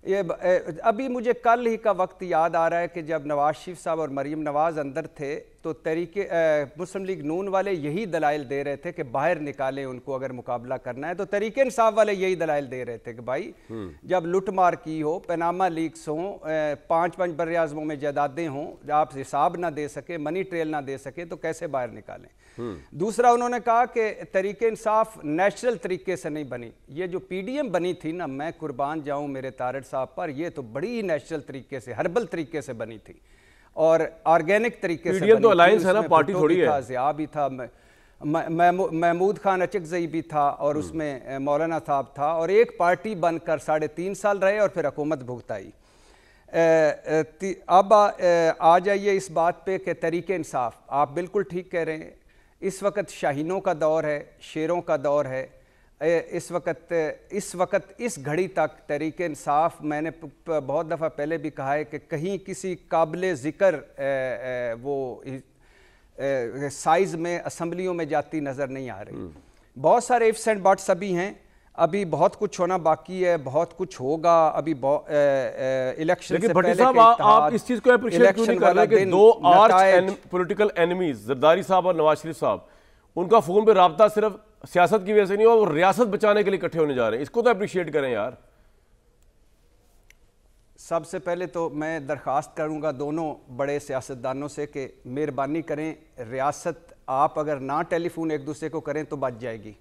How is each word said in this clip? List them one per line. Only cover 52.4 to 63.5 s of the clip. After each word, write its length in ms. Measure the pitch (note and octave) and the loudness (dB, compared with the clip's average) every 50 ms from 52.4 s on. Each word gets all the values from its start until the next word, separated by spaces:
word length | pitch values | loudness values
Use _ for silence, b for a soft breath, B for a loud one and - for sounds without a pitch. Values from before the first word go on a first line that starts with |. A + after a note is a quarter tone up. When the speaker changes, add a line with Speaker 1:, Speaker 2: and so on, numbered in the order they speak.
| _ _ _ _ - | _ _ _ _ -8
Speaker 1:
इस 200 | G3 F3+ - F#3+ | -6 -6 -2 -4
वक्त 280 | G3+ G3 G3+ F#3+ - | -4 -2 -2 -6 -6
शाहीनों 500 | - - - E3 C#3+ C#3 D3+ D#3+ F#3 G3 | -8 -4 -2 -2 -2 -2 -4 -4 -4 -4
का 140 | F#3+ F#3+ F3 | -2 -4 -2
दौर 320 | D3+ D#3+ D#3 D#3 D#3+ D#3 | 0 0 0 0 0 0
है, 300 | D3+ D3+ C#3+ - - _ _ - | -2 -4 -6 -8 -12 _ _ -20
शेरों 380 | - - D#3 D#3 D#3+ E3+ F3 | -12 -6 -6 -2 -2 -2 -4
का 160 | E3+ - D#3+ | -2 -2 -2
दौर 300 | D3 C3+ D3 C#3+ D3 C#3+ | -2 0 0 0 0 0
है। 160 | C3 C3 C3 C3 | -2 -4 -8 -8
अ, 640 | - _ - _ _ _ _ _ _ _ _ C#3 D#3+ E3+ E3 D#3+ - | -10 _ -20 _ _ _ _ _ _ _ _ 0 0 0 0 0 -4
इस 220 | - F3 D#3+ - E3 | -8 -8 -8 -6 -8
वक्त, 360 | F3 - F3 D#3+ - - _ F3 E3+ D#3+ D3+ - - _ _ - | -6 -4 -4 -6 -6 -8 _ -2 -2 -2 -2 -4 -10 _ _ -8
इस 240 | G#3 G3 - - | -8 -8 -8 -4
वक्त, 440 | F3 F#3 F3 - F#3+ F#3+ - - - | -4 -4 0 -2 -4 -4 -4 -14 -8
इस 180 | A#3 A#3+ - D3+ | -8 -8 -6 -6
घड़ी 300 | C3+ C#3+ D3 D#3+ F#3 F#3 | -8 -4 -2 -2 -2 -2
तक 180 | - - D#3 | -2 -2 -2
तहरीक 540 | D3+ - - _ _ D3+ D3 D3+ D#3+ D3+ - | -2 -4 -10 _ _ -6 -4 -4 -6 -6 -6
इंसाफ, 640 | F3+ E3+ D3+ - - D#3+ C#3+ D3 D#3+ E3+ - - - | -6 -6 -6 -8 -4 0 0 2 2 0 -2 -4 -6
मैंने 280 | D3+ D3+ D3 D#3 E3 | -6 -4 -4 -4 -6
प-, 220 | D3 - - D3 - _ _ | -8 -10 -18 -20 -20 _ _
प-, 40 | - | -4
बहुत 360 | E3 D3+ C#3 C3 C#3 D#3 E3+ | -4 -4 -2 -2 -4 -4 -2
दफ़ा 220 | D#3+ E3+ D#3 D#3+ D#3 | -4 -6 -4 -4 -6
पहले 300 | - - D3 D3+ E3 E3 | -4 -4 -6 -4 -4 -6
भी 120 | D3 D#3 | -6 -8
कहा 220 | - - C#3 C3+ C#3+ | -8 -8 -4 -2 -2
है 120 | D3+ D3+ | -2 -4
कि 140 | D3+ - C#3+ | -6 -10 -14
कहीं 400 | _ _ E3 D3 D3+ F#3 G3+ F#3 | _ _ -8 -6 -6 -6 -6 -8
किसी 360 | F#3+ G3 F#3+ - - F#3+ F3+ | -8 -10 -12 -10 -8 -8 -8
काबिल 600 | - _ _ - E3 E3 D#3 D#3 F3 F3+ F#3+ F3+ | -8 _ _ 0 0 2 0 0 -4 -2 -2 -4
ज़िक्र, 400 | C3+ A#2 D3+ | -2 -4 -6